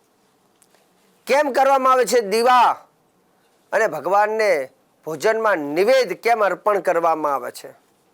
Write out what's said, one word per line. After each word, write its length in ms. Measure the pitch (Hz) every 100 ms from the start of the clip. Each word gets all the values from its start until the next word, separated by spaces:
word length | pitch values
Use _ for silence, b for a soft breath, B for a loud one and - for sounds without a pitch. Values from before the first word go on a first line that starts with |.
| _ _ _ _ _ _ _ _ _ _ _ _ -
કેમ 200 | 262 302
કરવામાં 420 | 254 269 277 262
આવે 100 | 254
છે 220 | 226 247 202
દીવા 400 | 220 233 254 233 - - _ _ _ _ _ _ _ _
અને 140 | 190 214
ભગવાનને 640 | 151 143 196 208 220 214 160 131 _ _ _ -
ભોજનમાં 680 | 160 208 220 220 180 143 156
નિવેદ 440 | 202 262 226 170
કેમ 140 | 220 233 196
અર્પણ 360 | 180 - 202 185
કરવામાં 460 | 170 170 160 151 135
આવે 160 | 120
છે. 180 | - 135 131 _ _ _